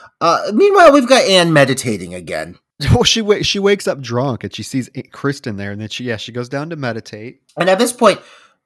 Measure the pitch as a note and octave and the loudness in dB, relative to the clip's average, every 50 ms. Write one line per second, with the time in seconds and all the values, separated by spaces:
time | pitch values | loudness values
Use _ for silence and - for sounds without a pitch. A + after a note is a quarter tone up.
0 | - - _ - - E3 E3 - - - G#3 A3+ G4 G#4 G4 G4+ F4 D#4 C#4 D4 | -20 -20 _ -2 0 0 0 0 -2 -2 0 2 2 4 6 6 8 8 8 6
1 | B3 A#3 C4 A#3+ - F3+ F#3+ F#3 E3+ E3+ D#3+ C#3+ C#3 C3 C3+ C3 - B2 G#2+ F#2+ | 6 4 4 4 4 4 4 4 4 4 4 4 4 4 2 -2 -4 -4 -4 -6
2 | F#2 E2+ F2 F2+ F2 D#2 F2 D#2 D#2+ E2 F#2 - _ _ _ - C#3+ C3+ - B3 | -6 -10 -12 -12 -10 -8 -8 -8 -8 -8 -12 -18 _ _ _ -6 0 2 2 2
3 | A3+ - - A3+ G#3+ G3+ G#3 E3 D3+ - - G3+ G3 G3 G3+ G3 - G3 D3 C#3 | 2 2 0 0 2 0 0 0 0 -2 -2 0 0 2 0 0 0 -4 -6 -6
4 | C3 A2+ A#2 A#2+ C3 C#3+ A#2+ G#2 - G2+ - - A2 - - C3+ A#2 - - C3 | -6 -6 -4 -2 -2 -2 -4 -6 -8 -10 -10 -12 -10 -6 -6 -6 -6 -6 -10 -14
5 | A#2+ _ - - - C#3 C#3+ C#3 - B2 G#2 G2 G2+ G2+ G2+ G#2 G#2+ G#2 - - | -14 _ -12 -6 -6 -6 -6 -6 -8 -10 -8 -8 -8 -8 -8 -10 -10 -10 -10 -8
6 | B2 B2 A2+ G2+ - - A2+ A#2+ B2 A#2+ C#3+ C#3 D3 E3 E3+ D#3 C3+ B2 A2 A2+ | -6 -6 -6 -6 -8 -10 -10 -10 -10 -8 -8 -8 -8 -8 -8 -8 -6 -6 -6 -8
7 | - - - G#2 A2 B2+ - _ _ _ _ - F3 F#3 F#3+ F#3+ A#3+ A#3+ - - | -10 -12 -14 -16 -16 -16 -18 _ _ _ _ -4 0 0 2 2 0 -2 0 2
8 | A#3+ G#3 F3 - - - - - _ _ _ _ _ | 2 2 2 0 -4 -16 -20 -20 _ _ _ _ _